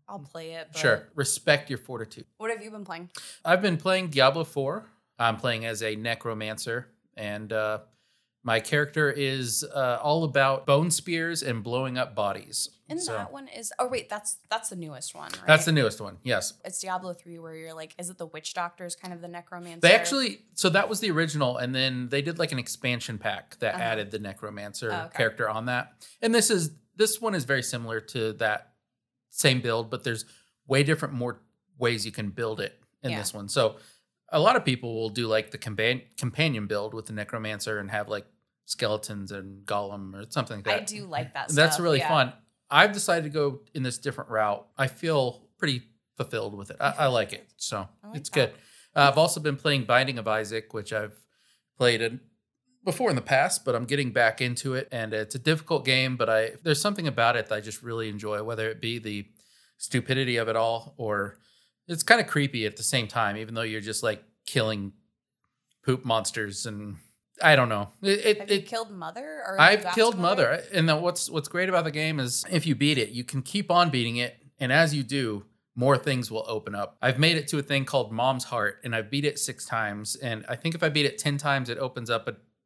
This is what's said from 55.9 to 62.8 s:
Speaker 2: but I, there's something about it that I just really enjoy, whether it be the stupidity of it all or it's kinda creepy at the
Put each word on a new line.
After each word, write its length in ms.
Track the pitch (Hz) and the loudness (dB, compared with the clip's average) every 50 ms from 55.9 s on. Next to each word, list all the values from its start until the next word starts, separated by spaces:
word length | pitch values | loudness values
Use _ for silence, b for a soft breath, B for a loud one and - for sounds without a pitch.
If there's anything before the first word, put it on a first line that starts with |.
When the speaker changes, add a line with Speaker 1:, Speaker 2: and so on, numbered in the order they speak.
| 131 131 131 131 127 | 4 4 4 2 0
Speaker 2:
but 140 | 123 117 113 | 0 2 4
I, 220 | 110 110 110 110 - - - | 4 4 2 2 -4 -4 0
there's 160 | 165 147 151 | 0 0 2
something 280 | - 208 202 196 165 | 2 0 0 0 -2
about 280 | 147 110 117 117 117 120 | -2 2 4 4 4 4
it 120 | 117 104 | 2 0
that 80 | - 110 | -2 -4
I 40 | 107 | -4
just 240 | 104 110 104 - 120 | -4 -8 -12 -10 -8
really 240 | 120 113 113 113 | -8 -6 -4 -4
enjoy, 340 | 107 104 104 107 107 104 104 107 | -6 -6 -6 -6 -4 -4 -4 -4
whether 260 | 113 117 110 110 110 | -4 -4 -4 -4 -4
it 100 | 110 - | -4 -4
be 200 | 117 113 120 117 | -4 -4 -4 -4
the 280 | 110 107 104 101 101 - _ b b b b b b b b | -6 -6 -6 -6 -8 -10 _ b b b b b b b b
stupidity 640 | b - - - 123 123 - 127 135 135 123 120 | b -8 -2 -2 -2 0 2 0 0 2 2 0
of 100 | 117 113 | 0 0
it 80 | 113 110 | 0 2
all 380 | 113 113 113 117 117 - - - | 2 2 2 0 -2 -4 -10 -12
or 420 | - 117 107 104 101 101 101 - b b b b b b b b _ _ - | -8 -4 -2 -2 -2 -2 -4 -8 b b b b b b b b _ _ -8
it's 120 | 170 160 - | -6 -2 4
kinda 200 | - 233 233 - | 6 6 6 6
creepy 420 | - - 151 143 139 - 117 110 | 2 2 2 2 2 0 -2 -2
at 120 | 104 - | -2 -4
the 60 | - | -4